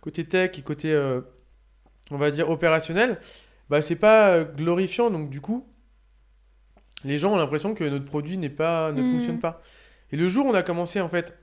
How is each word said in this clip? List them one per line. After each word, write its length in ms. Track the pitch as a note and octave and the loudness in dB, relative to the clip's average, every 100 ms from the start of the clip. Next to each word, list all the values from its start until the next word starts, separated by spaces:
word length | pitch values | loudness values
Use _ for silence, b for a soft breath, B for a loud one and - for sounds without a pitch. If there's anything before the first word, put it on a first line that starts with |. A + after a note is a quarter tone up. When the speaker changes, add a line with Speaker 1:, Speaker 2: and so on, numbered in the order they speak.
Speaker 1:
côté 220 | - - | -10 -8
tech 340 | E3 F#3 F#3 F#3 | -2 0 0 -4
et 60 | |
côté, 300 | C#3 D3 D#3 | -10 -6 0
euh, 300 | D3+ C#3 B2+ B2+ - _ _ _ _ _ _ - | 0 2 -2 -4 -20 _ _ _ _ _ _ -12
on 60 | C#3+ | -2
va 120 | D3 | 0
dire, 180 | C#3+ D#3+ | 0 -2
opérationnel, 680 | E3 E3+ D#3+ D#3+ E3+ B3 A3+ B B B B _ | 2 2 2 0 0 0 -2 B B B B _
bah, 140 | C#3+ | 0
c'est 140 | D3+ E3+ | 0 2
pas, 320 | G#3+ A3 G3+ | 6 8 8
euh, 160 | F3 | 4
glorifiant. 680 | D#3 C#3 E3 F3 F#3+ - A#3+ | 2 -4 0 0 0 0 0
Donc, 180 | F3 D3 | 0 -6
du 120 | C3+ | -10
coup, 260 | C#3 A#3+ C4+ _ _ _ _ _ _ _ _ _ _ _ _ - | -6 -6 -8 _ _ _ _ _ _ _ _ _ _ _ _ -14
les 140 | C#3 D3 | -6 -2
gens 140 | F3+ | 0
ont 40 | G#3 | 0
l'impression 380 | D3 D3 F#3+ | 0 -2 -4
que 80 | G#3+ | -4
notre 200 | D#3 C#3+ | -4 -4
produit 340 | C#3 D3+ D3 F#3 | -4 -6 -6 -6
n'est 100 | D3+ | -6
pas, 440 | C#3 D#3+ E3 D#3+ | -2 0 0 -2
ne 100 | D3 | 0
Speaker 2:
Hmm. 80 | B3+ | 0
Speaker 1:
fonctionne 280 | B3 A#3+ A#3 | 0 -2 -4
pas. 200 | E3+ E3 b b b b b | -4 -8 b b b b b
Et 40 | C#3+ | -2
le 120 | F3+ | 0
jour 180 | G3+ C#4 | 2 2
où 40 | |
on 40 | |
a 80 | G#3 | 2
commencé, 380 | F3+ E3+ F3 G#3 | 0 -4 -2 -4
en 80 | F3 | -2
fait 260 | F3 E3+ - | -2 -4 -14